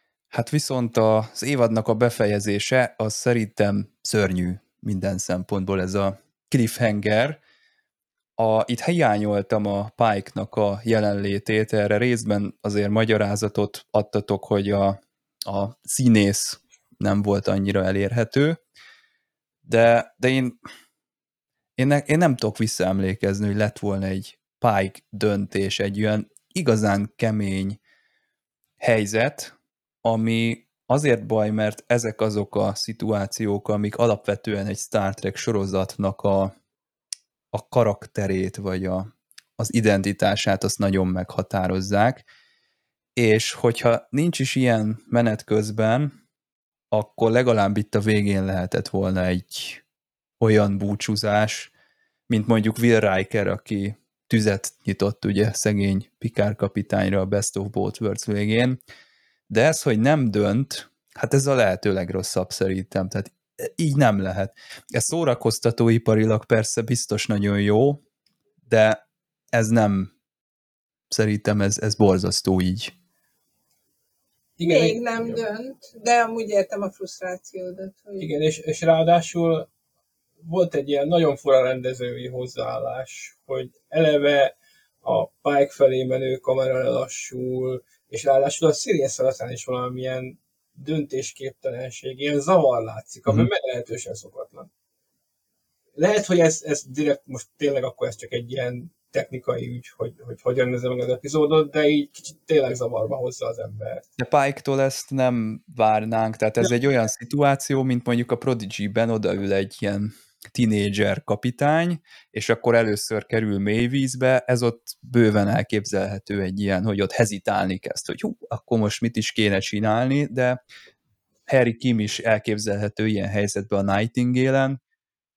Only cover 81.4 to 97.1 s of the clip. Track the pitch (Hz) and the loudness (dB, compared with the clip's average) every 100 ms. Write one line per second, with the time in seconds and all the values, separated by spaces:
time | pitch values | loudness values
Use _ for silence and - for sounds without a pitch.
81.4 | 143 131 127 131 127 127 123 120 123 123 | 4 4 4 0 -4 -6 -8 -8 -10 -8
82.4 | 127 - 131 123 135 127 131 - - _ | -8 -6 -6 -4 -6 -8 -12 -14 -18 _
83.4 | - 131 127 _ - 156 156 147 143 143 | -10 -8 -8 _ -4 2 4 4 4 4
84.4 | 131 - _ _ _ _ - - - _ | 2 -2 _ _ _ _ -2 -2 -2 _
85.4 | 139 139 139 - 135 131 127 131 131 131 | 0 2 2 4 2 2 -2 -2 -2 -4
86.4 | - 131 131 131 131 131 131 - - 127 | -2 0 0 0 0 -2 -4 -8 -12 -8
87.4 | 127 127 127 127 _ _ _ 110 135 135 | -6 -4 -4 -6 _ _ _ -4 2 2
88.4 | 139 - 160 147 262 170 135 - 131 131 | 2 2 0 2 0 0 0 0 -2 -2
89.4 | 120 117 - 127 123 127 127 127 127 - | -6 -10 -6 -4 -4 -6 -6 -6 -8 -14
90.4 | _ _ _ - 135 156 143 131 135 - | _ _ _ -14 -6 -4 -4 -6 -8 -10
91.4 | 135 - 135 120 131 - 131 127 143 147 | -12 -8 -8 -8 -10 -12 -12 -6 -2 0
92.4 | 147 185 139 120 110 107 - - - 110 | 4 4 4 2 -4 -10 -16 -8 0 4
93.4 | 120 - - 120 117 110 - - - 131 | 4 2 -4 -6 -8 -10 -10 -14 -16 -18
94.4 | - - - _ _ _ _ _ _ _ | -18 -18 -20 _ _ _ _ _ _ _
95.4 | _ _ _ _ _ - 180 208 202 175 | _ _ _ _ _ 0 2 2 2 4
96.4 | 165 160 - 139 131 131 147 | 4 2 -4 -6 -6 -2 0